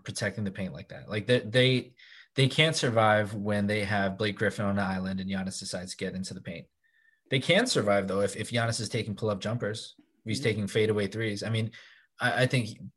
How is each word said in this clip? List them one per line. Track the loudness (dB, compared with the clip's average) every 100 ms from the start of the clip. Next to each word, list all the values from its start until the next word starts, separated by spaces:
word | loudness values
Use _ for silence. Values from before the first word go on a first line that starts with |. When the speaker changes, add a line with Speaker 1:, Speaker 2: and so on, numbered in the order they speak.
Speaker 1:
protecting | -10 -6 -4 -4
the | -6
paint | -6 -8
like | -8 -14
that. | -16 -8
Like, | -4 2
they, | 2
they, | 4 4 6 4 -2 -14 -20 -20 -4 2
they | 4
can't | 4 4 2
survive | 2 6 6 6 2 -2
when | -2 0 2
they | 0
have | 0 0 0 0
Blake | -2 0
Griffin | 0 0 0
on | 0
the |
island | 0 -2 -4 -4
and | -4
Giannis | -4 -4 -6
decides | -8 -8 -8
to | -8
get | -6 -6
into | -4
the | -6
paint. | -6 -12 -14 _ _ _ _ _ -2
They | 0
can | 4 4 4
survive, | 2 2 2 2
though, | 0
if, | 0 -2
if | -4
Giannis | -2 0 -2
is | -2
taking | -4 -4 -4
pull-up | -2 -2
jumpers, | -4 -2 -4 -6 -10 -18
if | _ _ -6
he's | -2
Speaker 2:
Mm-hmm. |
Speaker 1:
taking | 0 0 0
fadeaway | 2 2 2 0
threes. | -2 -4 -4
I | -2
mean, | -2 -2 -6 -20 -20 _ -4
I, | 0 2
I | 2
think | 2 -2 -8 -16